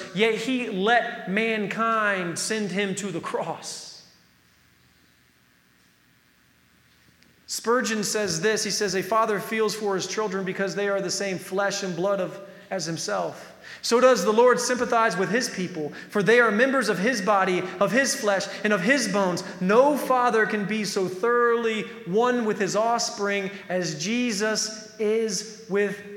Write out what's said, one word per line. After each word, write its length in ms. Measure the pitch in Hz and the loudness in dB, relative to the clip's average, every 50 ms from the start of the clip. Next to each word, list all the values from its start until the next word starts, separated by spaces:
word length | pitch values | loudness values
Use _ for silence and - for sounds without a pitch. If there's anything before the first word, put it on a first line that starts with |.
| - - - | -10 -8 0
yet 180 | 180 220 226 214 | 2 2 2 2
he 380 | 196 - 254 262 247 240 214 | 0 -2 -2 -2 -2 -2 -4
let 580 | 214 185 190 220 240 233 - - - - - 175 | -2 0 2 4 4 4 2 0 -6 -8 -6 -4
mankind 1120 | 190 214 226 226 220 214 202 180 190 214 226 226 226 220 214 208 196 185 180 175 156 - | -2 -2 0 0 -2 -2 -4 -4 -2 -2 0 0 0 2 0 0 0 -2 -2 -4 -6 -6
send 320 | - - 220 220 208 185 | -4 -4 -2 -4 -4 -2
him 240 | 175 196 208 196 185 | -2 -2 -2 -2 -4
to 160 | 190 202 196 | -6 -6 -6
the 80 | 165 170 | -6 -6
cross. 720 | - - - - - 165 147 - - - - - - - - - - - _ _ _ _ _ _ _ _ _ _ _ _ _ _ _ _ _ _ _ _ _ _ _ _ _ _ _ _ _ _ _ _ _ _ _ _ _ _ _ _ _ _ _ _ _ _ _ _ _ _ _ _ _ _ _ _ _ _ _ _ _ _ - _ _ _ _ | -6 -4 -6 -4 -4 -6 -8 -8 -10 -12 -12 -12 -14 -18 -20 -20 -20 -20 _ _ _ _ _ _ _ _ _ _ _ _ _ _ _ _ _ _ _ _ _ _ _ _ _ _ _ _ _ _ _ _ _ _ _ _ _ _ _ _ _ _ _ _ _ _ _ _ _ _ _ _ _ _ _ _ _ _ _ _ _ _ -20 _ _ _ _
Spurgeon 560 | - - - - 220 240 254 226 202 226 214 196 | -10 -10 -6 0 2 2 2 2 0 -2 -2 -2
says 380 | - - 214 214 190 165 160 | -2 -2 -2 -2 -2 -2 0
this, 220 | 175 220 214 202 208 | 0 0 0 0 -2
he 80 | 208 | -2
says, 240 | 180 - 208 196 175 | -2 -2 -2 0 -2
A 80 | 190 175 | -2 -2
father 360 | - 226 220 226 214 208 185 | 0 2 2 2 2 0 -4
feels 360 | 202 - 220 220 220 214 202 | -4 -4 -2 0 0 0 0
for 180 | 214 220 202 190 | -2 -2 -2 -2
his 140 | 180 - | -2 -4
children 360 | - - 214 214 208 185 196 190 | -4 -4 -4 -4 -2 -4 -4 -4
because 300 | 180 180 - 196 190 160 | -4 -4 -2 -4 -4 -2
they 160 | 196 202 202 | -2 -2 0
are 100 | 202 196 | 0 -2
the 120 | 175 180 | -2 -2
same 260 | - - 202 196 185 | -4 -4 -4 -4 -4
flesh 460 | 170 - - 190 190 202 202 190 - 202 | -6 -8 -4 -2 0 0 0 -2 -2 -4
and 120 | 185 175 | -6 -4
blood 240 | 160 180 202 202 190 | -2 0 0 0 0
of 200 | 180 160 - - - - - - - - | -2 -6 -6 -12 -16 -18 -20 -20 -10 -8
as 160 | 196 190 151 | -6 -6 -4
himself. 680 | 165 165 147 - 208 202 190 170 156 139 - - - - - - - - - | -4 -6 -6 -4 -4 -2 -2 -4 -4 -6 -10 -16 -18 -20 -20 -20 -20 -18 -8
So 180 | - - 233 247 | 0 2 4 6
does 240 | 247 254 254 202 185 | 8 8 6 6 4
the 80 | 214 214 | 4 6
Lord 260 | 220 247 247 233 190 | 8 8 8 6 4
sympathize 560 | - - 247 233 240 - 240 233 226 226 175 | 2 0 0 0 0 2 2 2 2 2 2
with 140 | 180 190 165 | 0 0 0
his 200 | 196 254 240 - | 0 0 0 -2
people, 420 | - 190 185 165 - 160 151 139 - - - - | -4 -6 -6 -6 -4 -6 -8 -8 -8 -12 -16 -4
for 140 | - 208 185 | -2 2 4
they 160 | 180 233 247 | 6 6 6
are 120 | 240 220 | 6 4
members 380 | 208 208 254 269 262 269 226 202 | 4 4 4 4 4 2 2 0
of 80 | 202 | 0
his 240 | 170 185 247 262 214 | 0 0 0 0 0
body, 420 | 190 220 208 190 190 185 180 180 - - - - | 2 2 4 4 4 2 2 0 -2 -4 0 0
of 120 | 202 190 | 0 2
his 240 | 196 262 277 233 - | 4 2 2 2 -2
flesh, 320 | - - 208 196 185 - - - - - | 0 0 0 2 0 -2 -4 -8 -2 0
and 100 | 214 214 | 0 2
of 80 | 190 | 2
his 260 | 170 214 277 277 226 | 4 2 2 2 2
bones. 360 | 202 180 202 196 180 170 147 - - - - | 0 2 2 2 2 0 -2 -4 -8 -6 -4
No 340 | 180 185 208 240 269 294 294 | 0 4 6 6 6 6 4
father 480 | 240 - - 254 247 247 247 220 220 214 | 2 2 2 2 4 4 2 4 2 2
can 200 | 208 214 208 202 | 2 0 -2 -2
be 180 | 175 214 220 208 | -2 -2 -4 -4
so 240 | - - 202 185 | -2 -2 -2 -2
thoroughly 760 | 175 180 185 240 233 240 240 240 240 233 233 226 226 220 214 - - - - - | -2 -2 -2 0 2 2 4 4 4 2 2 0 0 -2 -2 -6 -8 -12 -12 -8
one 400 | 175 180 220 240 247 247 247 226 | -2 0 2 2 4 2 2 0
with 140 | 214 202 202 | 0 0 0
his 160 | 202 165 156 | -2 0 0
offspring 760 | 202 220 233 240 226 226 - - 214 202 202 202 202 196 185 - - - - | 0 2 2 0 0 -2 -4 -4 -4 -2 -2 0 -2 -4 -4 -8 -10 -8 -4
as 340 | 175 185 180 160 156 147 156 | -2 -2 -2 -2 -4 -6 -4
Jesus 920 | 196 226 247 247 240 214 190 214 220 214 - - - - - - - - - | -2 -2 0 0 -2 -2 -2 -2 0 0 -2 -2 -4 -8 -12 -16 -16 -6 -2
is 680 | 220 208 220 226 226 220 190 - - - - - - - | 0 0 2 2 0 -2 -4 -6 -6 -10 -14 -18 -8 -2
with 320 | 180 202 208 196 180 - - - - | 0 0 0 0 -2 -8 -12 -14 -4